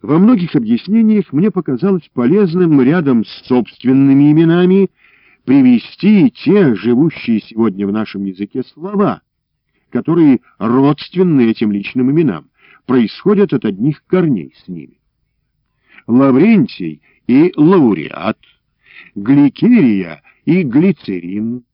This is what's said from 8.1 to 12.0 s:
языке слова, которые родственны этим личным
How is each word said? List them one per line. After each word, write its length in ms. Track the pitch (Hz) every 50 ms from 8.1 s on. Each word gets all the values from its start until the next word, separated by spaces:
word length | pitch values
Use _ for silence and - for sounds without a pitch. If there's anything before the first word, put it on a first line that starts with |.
| - 98 98
языке 380 | 98 92 90 101 101 _ 131 127
слова, 600 | _ _ - 160 190 208 196 208 156 104 - _ _ _ _ _ _ _ _ _ _ _ _ _ _
которые 500 | - 123 - - 165 175 165 147 131 113 _ _ _ _
родственны 920 | 98 110 120 131 139 143 147 - - - - 180 190 180 160 135 120 113
этим 220 | 110 - 120 107 101
личным 380 | 101 98 - - 127